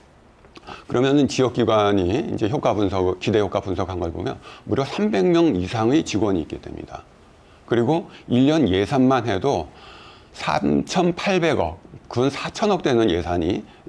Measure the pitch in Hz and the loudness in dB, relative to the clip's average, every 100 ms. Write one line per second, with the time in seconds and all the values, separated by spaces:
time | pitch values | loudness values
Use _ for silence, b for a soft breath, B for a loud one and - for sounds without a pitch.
0 | _ _ _ _ - - B B B 120 | _ _ _ _ -20 -20 B B B 0
1 | 135 143 135 - 127 123 113 110 101 101 | 4 4 4 2 2 2 2 4 4 2
2 | 90 104 - 101 107 139 110 95 98 98 | 2 0 -2 -2 -2 0 0 0 0 0
3 | 92 92 - 107 98 101 98 90 92 92 | 0 -2 0 0 2 -2 -4 -6 -4 -4
4 | 85 85 117 - B B - 104 135 - | -6 -6 -8 -8 B B -4 -2 -2 -2
5 | 208 208 180 170 165 92 90 117 113 151 | -2 2 2 4 4 2 -2 0 2 2
6 | - 104 104 92 76 73 - 73 - - | 0 -2 0 0 -2 -8 -12 -12 -12 -16
7 | - - - - b b - 117 110 170 | -18 -20 -20 -20 b b -2 0 2 0
8 | 190 B B 120 135 160 110 92 101 139 | -4 B B 2 4 4 2 2 2 2
9 | 127 131 113 95 139 107 76 B B B | 2 2 0 -2 0 -2 -4 B B B
10 | B B B - - - - 143 - 185 | B B B -10 -4 -2 0 0 0 0
11 | 175 175 202 185 165 107 82 85 - - | 0 0 -2 0 0 0 -2 -6 -16 -20
12 | - 117 135 143 170 - 208 185 151 117 | -8 -2 -2 -2 -8 -4 -2 0 0 2
13 | 110 85 82 87 80 - - B | 2 0 -2 -2 -2 -2 -6 B